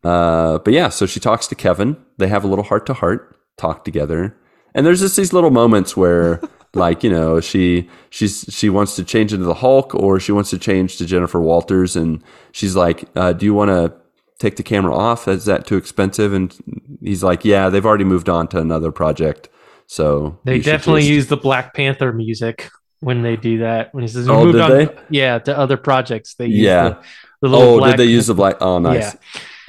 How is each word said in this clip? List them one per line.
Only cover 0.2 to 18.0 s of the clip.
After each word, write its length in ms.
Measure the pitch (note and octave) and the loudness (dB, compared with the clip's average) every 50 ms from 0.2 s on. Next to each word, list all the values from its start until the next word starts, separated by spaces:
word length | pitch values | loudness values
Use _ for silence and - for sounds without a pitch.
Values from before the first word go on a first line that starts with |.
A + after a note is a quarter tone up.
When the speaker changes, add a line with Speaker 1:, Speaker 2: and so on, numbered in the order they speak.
| E2+ E2+ E2 E2 E2 D#2+ D#2 D#2+ | 2 2 2 0 0 0 -2 -2
Speaker 1:
but 140 | - G#2 A#2+ | 0 2 2
yeah, 160 | D#3 F3 A#2+ | 2 2 0
so 160 | - - G2+ | -2 -4 -4
she 140 | F2+ - G#2 | -4 -4 -4
talks 280 | - A#2+ A2 A#2 - - | -2 -2 -2 -2 -4 -10
to 80 | - | -12
Kevin. 420 | - - G2+ F2+ E2+ G2+ B2 D3+ - _ _ _ - | -4 -2 -2 0 0 -2 -4 -4 -6 _ _ _ -4
They 100 | F#2+ F#2 | -2 -2
have 160 | G#2 G2+ G2 | -2 -2 -2
a 40 | G2 | -2
little 180 | F#2+ F#2+ G2+ | -2 -2 -2
heart-to-heart, 720 | - G2+ G#2+ - - C3 - - E2+ G2+ - - _ _ _ _ _ _ - | -2 -4 -4 -4 -6 -6 -4 -2 -2 -2 -4 -6 _ _ _ _ _ _ -6
talk 260 | - D#2+ D#2 - _ | -6 -6 -6 -6 _
together. 520 | - D#2 D#2 D2 D2 D#2+ E2 F2+ G2+ - _ _ _ _ _ _ _ _ | -8 -6 -4 -4 -2 -4 -4 -4 -6 -8 _ _ _ _ _ _ _ _
And 100 | - C#3 | 0 2
there's 140 | E3 F3+ F#3 | 2 2 2
just 160 | F#3+ G3 F#3+ | 0 -2 0
these 180 | - G3 F3 - | -2 -2 0 2
little 160 | F3+ F3 D#3+ | 2 4 4
moments 460 | C3 A#2 A#2 A#2 A#2 G2+ F2+ - - - | 4 4 4 4 4 2 0 -2 0 0
where, 440 | F#2 F2 F2 E2+ E2+ E2+ E2+ E2 - - _ _ | 2 2 4 2 2 0 0 -2 -6 -14 _ _
<laughs> 160 | _ _ _ | _ _ _
like, 300 | F#2 F2+ E2+ F2 - - | -2 0 0 0 0 0
you 60 | A#2 | 0
know, 300 | F#2 E2 D#2+ D#2+ E2 E2 | 0 0 0 0 0 0
she, 500 | E2 - - G2 F#2 F2+ F2 F2 F2 - - - _ _ | -2 -2 -2 0 0 2 0 -2 -4 -6 -16 -20 _ _
she's, 360 | - - A2 G#2 G2 - - - | -8 -6 -4 -4 -4 -8 -14 -14
she 200 | - - - G#2+ | -10 -2 -2 0
wants 260 | F#2 G2+ G2+ F#2+ - - | 2 0 -2 -2 -4 -8
to 60 | F#2 | -10
change 300 | - - A#2 A2 G#2 G#2+ | -2 0 0 0 0 -2
into 120 | F#2+ F#2 | -4 -2
the 100 | F2 E2 | -2 -4
Hulk, 400 | - - B2+ C3+ C3+ C3+ - - | 0 2 2 2 2 2 -2 -4
or 240 | - G2 G2 F#2+ F#2+ | -2 2 2 2 0
she 120 | - - | 0 0
wants 180 | G2+ G2+ G2+ - | 0 0 0 -2
to 80 | - F#2 | -6 -8
change 380 | - - G2 F#2 F#2 F#2 - - | -4 -2 0 0 0 -2 -4 -8
to 80 | F2+ | -6
Jennifer 360 | E2+ F#2 F2+ F2+ F2 - F2 | -2 -2 -2 -2 -2 -2 -2
Walters, 540 | E2 D#2+ E2 E2+ E2+ - F#2+ F#2 F#2 F2+ - | 0 2 0 0 0 0 0 0 0 0 -2
and 280 | F2 E2 E2 D#2+ D#2 _ _ - - _ _ | -4 -4 -4 -4 -6 _ _ -20 -20 _ _
she's 240 | _ - - G2 F#2 | _ -8 -6 -4 0
like, 300 | G2 F2+ E2+ E2+ - - _ _ | 0 0 0 0 -4 -8 _ _
uh, 180 | - F#2 F2+ F2 | -2 -2 0 0
"Do 120 | D#2+ G2+ | 0 0
you 80 | G#2 G#2 | 0 2
wanna 400 | G2+ G#2 G2+ F#2+ F2+ E2+ E2 - _ _ _ _ _ _ _ _ _ | 2 2 2 2 0 0 -2 -4 _ _ _ _ _ _ _ _ _
take 180 | - G#2+ - - | -4 -4 -4 -4
the 60 | A2 | -6
camera 320 | - A#2 G2+ F#2+ F2 B1+ | -2 -2 0 0 0 0
off? 320 | C#2 G2+ A#2 A#2 A2+ - - | 0 0 -2 -2 -2 -2 -4
Is 180 | F#2+ F#2 G#2 | -4 -2 -2
that 200 | G#2 F#2+ - - | -2 -2 -2 -2
too 120 | - G#2 F#2+ | -2 -4 -4
expensive?" 560 | - - - - G2 F#2+ - - G#2+ G2+ G2 | -4 -6 -4 -4 -4 -2 -2 -2 -2 -2 0
And 220 | F#2+ F#2 F2 - _ - - - - _ - C#3+ - | -2 -4 -4 -8 _ -18 -16 -16 -16 _ -20 -20 -14
he's 220 | - G2 G2+ F2+ F#2+ | -8 -6 -6 -2 0
like, 200 | F#2 F2+ F2 - | 0 0 0 2
"Yeah, 260 | G#2+ G2+ G2 F#2+ F#2+ | 2 4 4 4 2
they've 160 | F#2 G2 G2 | 2 2 2
already 180 | A2 G#2+ G#2 | 2 2 2